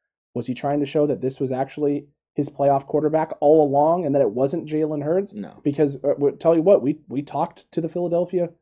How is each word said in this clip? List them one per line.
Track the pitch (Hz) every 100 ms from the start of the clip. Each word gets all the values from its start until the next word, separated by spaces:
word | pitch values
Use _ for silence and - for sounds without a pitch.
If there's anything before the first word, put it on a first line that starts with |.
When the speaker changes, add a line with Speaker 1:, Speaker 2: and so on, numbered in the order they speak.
| _ _ _ 123
Speaker 1:
Was | 120
he |
trying | 120 143 147
to | 139
show | 156 147
that | 120
this | 127 135
was | 131
actually | 127 135 - 147 143 143 _ _
his | - 139
playoff | - 143 139 -
quarterback | 147 151 156 156 -
all | 147 160 143
along | 139 156 180 156
and | 139
that |
it | 117
wasn't | 117 139 175 151
Jalen | 151 156 151
Hurts? | 143 185 196
Speaker 2:
No. | 104 90 -
Speaker 1:
Because, | 151 143 147 135
uh, | 143
w-, | 143 143 -
tell | 165 165
you |
what, | 156 156
we, | 127 151 -
we | 131
talked | 143 143 160 - _
to | -
the | 160
Philadelphia | 175 175 170 175 180 170 -